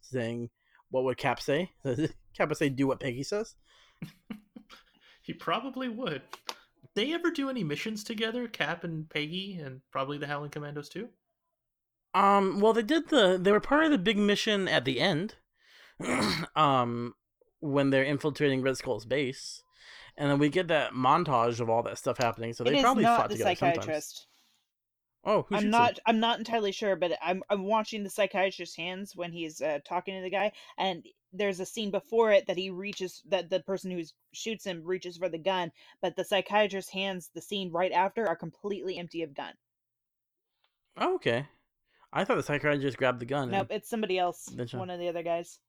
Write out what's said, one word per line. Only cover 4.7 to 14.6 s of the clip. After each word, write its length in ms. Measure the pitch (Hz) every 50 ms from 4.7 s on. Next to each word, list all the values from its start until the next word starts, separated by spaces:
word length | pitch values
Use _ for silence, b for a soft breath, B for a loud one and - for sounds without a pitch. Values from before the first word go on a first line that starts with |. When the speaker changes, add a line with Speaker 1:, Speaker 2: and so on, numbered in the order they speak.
| b b b b b b b b b b b
Speaker 2:
He 60 | -
probably 560 | - - - - 165 214 233 269 247 254 262 247
would. 340 | 220 220 269 180 156 131 - - - - _ - B B B B B _ _ - _
They 180 | 202 214 277 320
ever 180 | 339 339 339
do 180 | 339 - 277 269
any 140 | 262 254 190
missions 400 | 151 143 147 - 220 220 208 -
together, 420 | - 233 214 226 226 226 247 247 233
Cap 340 | - - 156 143 165 170 -
and 260 | 170 160 156 156 160
Peggy, 440 | - 151 151 151 165 185 190 196 196
and 260 | 175 151 135 131 131 _ _
probably 280 | - 135 135 135 147 147
the 100 | 147 143
Howling 220 | 147 143 147 147
Commandos 380 | 143 156 147 147 143 147 147 -
too? 180 | - 165 226 - _ _ _ _ _ _ _ _ _ _ _ _ _ _ _ _ _ _ _ _ _
Speaker 1:
Um, 460 | 185 196 196 202 202 196 190 165 196
well, 140 | 202 220 220
they 80 | 226 226
did 240 | 208 302 330 302 -
the, 320 | 330 277 214 180 185 185
they 120 | 180 190 208
were 80 | 208
part 240 | 208 - 269 294 320
of 60 | 320
the 60 | 294 233
big 200 | 175 208 226 202
mission 500 | 208 202 202 196 - 220 214 202